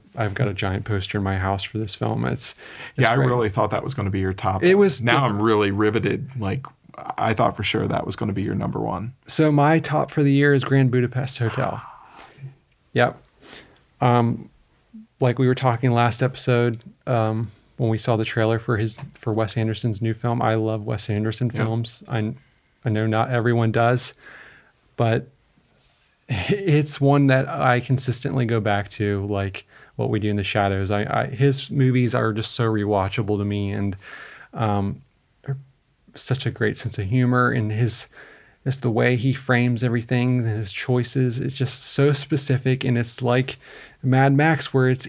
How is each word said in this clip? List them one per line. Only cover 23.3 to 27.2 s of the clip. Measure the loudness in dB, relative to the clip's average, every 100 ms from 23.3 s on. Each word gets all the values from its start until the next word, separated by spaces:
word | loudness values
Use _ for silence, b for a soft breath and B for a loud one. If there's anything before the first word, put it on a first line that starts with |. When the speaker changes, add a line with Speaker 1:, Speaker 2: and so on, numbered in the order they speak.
| 0 2 2 2
Speaker 1:
does, | 2 2 2 -2 -12 B B B B B _ _ -2
but | 0 0 -4 _ _ _ _ _
<laughs> | _ _ _ _ -6
it's | -6 -2 -2 2 2 0 0
one | 2 4